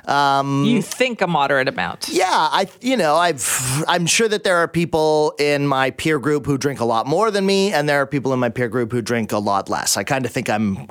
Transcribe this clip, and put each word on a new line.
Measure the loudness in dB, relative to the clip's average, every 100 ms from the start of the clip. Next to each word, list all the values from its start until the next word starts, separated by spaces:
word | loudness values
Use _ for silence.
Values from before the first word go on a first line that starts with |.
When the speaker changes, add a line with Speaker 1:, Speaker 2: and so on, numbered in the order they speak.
| -2
Speaker 1:
Um, | 2 4 2 2 0 2
Speaker 2:
You | 2
think | 0 -2 -2 0
a | -2
moderate | 0 2 2 0
amount? | -2 -4 -6 -4
Speaker 1:
Yeah, | -2 0
I, | 2 2 0 -2 -4
you | -2 0
know, | 2 2
I've, | 2 0 -2 -4 -2 -2 0
I'm | 0 2
sure | 2 2
that | 0
there | 0 2
are | 0
people | 0 0 0 2 2 2 0
in | 0 2 0
my | 0 0
peer | -2 -2 0
group | 0 -2 0
who | -2
drink | -2 -2
a | 0
lot | 0 0
more | 2 2
than | 2 2
me, | 2 2
and | 0 0
there | 0
are | 0
people | -2 -2
in | 0
my | -2
peer | -2 -2
group | -2 -2
who | -2
drink | -2 -2 -2
a | -2
lot | 0 0 0
less. | -4 -2 -2
I |
kinda | -2 -2 -2
think | -4 -2
I'm | 0 0 -2 -8